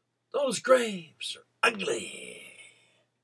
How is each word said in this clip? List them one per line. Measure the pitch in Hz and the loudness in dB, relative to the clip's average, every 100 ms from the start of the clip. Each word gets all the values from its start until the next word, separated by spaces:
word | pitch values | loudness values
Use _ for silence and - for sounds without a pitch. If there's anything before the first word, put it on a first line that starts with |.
| _ _ _ | _ _ _
Those | 262 277 208 | -2 0 0
grapes | 254 254 233 190 160 - - - | 4 4 4 -4 -8 -12 -12 -12
are | - _ - | -14 _ 0
ugly. | 220 185 117 - - 62 - - - - - _ _ _ _ | 2 0 -2 -2 -12 -14 -16 -18 -20 -20 -20 _ _ _ _